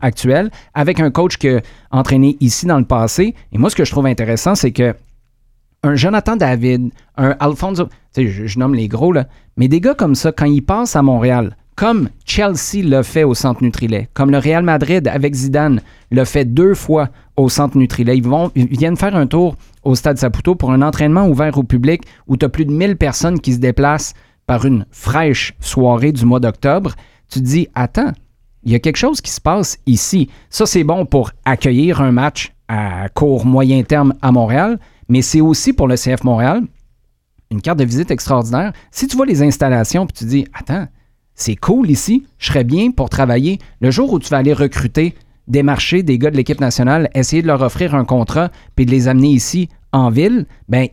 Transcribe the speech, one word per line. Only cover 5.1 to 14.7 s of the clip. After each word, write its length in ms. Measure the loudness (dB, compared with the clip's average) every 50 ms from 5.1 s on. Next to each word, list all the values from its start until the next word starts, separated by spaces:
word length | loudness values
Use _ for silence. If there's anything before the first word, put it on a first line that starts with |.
| _ _ _ _ _ _ _ _ _ _ _ _ _ _ -2
un 120 | -2 0
Jonathan 400 | 2 0 0 0 0 0 -2 -2 0
David, 540 | 0 0 0 0 0 0 0 0 -2 -4 -8 -12 _ _ _ -2
un 180 | 0 0 0 0
Alfonso, 460 | -2 -2 -2 -2 -4 -4 -2 -4 -4
tu 60 | -6 -8 -16 _ _
sais, 160 | -4 -2 -2 -2
je, 180 | -2 -6 -8
je 140 | -6 -4 -2
nomme 160 | -2 0 0
les 120 | 0 -2 -2
gros, 240 | -4 -2 0 0
là, 140 | 0 0 -2 -4 -8 -20 _ _ _ -2
mais 100 | 0 2
des 140 | 2 2
gars 140 | 2 0 0
comme 200 | 0 0 0 0
ça, 160 | 0 0 -2
quand 140 | -2 0 0
ils 160 | 2 2 0 0
passent 320 | 0 -2 -2 -2 -2 0
à 60 | 2
Montréal, 560 | 2 2 2 2 2 2 0 0 -2 -4 -6 -12 _ _ _
comme 340 | -2 0 0 0 0 0 -4 -6 -10 _
Chelsea 580 | -6 -2 0 0 0 0 -4 -6 -6 -4 -2 0
l'a 180 | 2 2 2
fait 220 | 0 0 0 0 2
au 100 | 2 2
Centre 300 | 0 0 -2 0 0 0
Nutrilait, 440 | -2 -2 -2 -4 -4 -2 -4 -6 -6 -4
comme 160 | 0 2 2
le 80 | 2 2
Real 260 | 2 0 0 0 2
Madrid 440 | 2